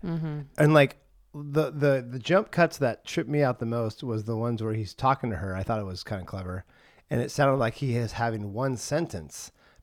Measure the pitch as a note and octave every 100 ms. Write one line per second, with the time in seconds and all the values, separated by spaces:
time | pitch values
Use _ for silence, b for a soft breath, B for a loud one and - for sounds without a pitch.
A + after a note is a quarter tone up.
0 | F3+ E3 D#3+ D3 C#3 - D3+ D#3 C#3 -
1 | _ _ _ D3 D3 D3 C#3+ D3 C#3+ C3+
2 | B2 B2+ A#2 F#3 G#3+ - E3 - B2+ G#2+
3 | - - D3+ D3 C3+ A#2+ A#2 A#2 A2+ -
4 | C3 A2 G#2+ A2+ A#2 A2+ A2 A2 G#2 -
5 | C3+ C3+ B2 G#2 F#2+ F#2 G2+ A2 G2 F2+
6 | - G2+ F2+ F#2+ F2+ F#2 - b b b
7 | _ B2+ A#2+ - C#3 C3+ A#2 - C3+ A#2+
8 | A#2 - A#2 A2 G2+ G2+ C3+ B2 - D3
9 | E3+ F#2 D2 - - b b b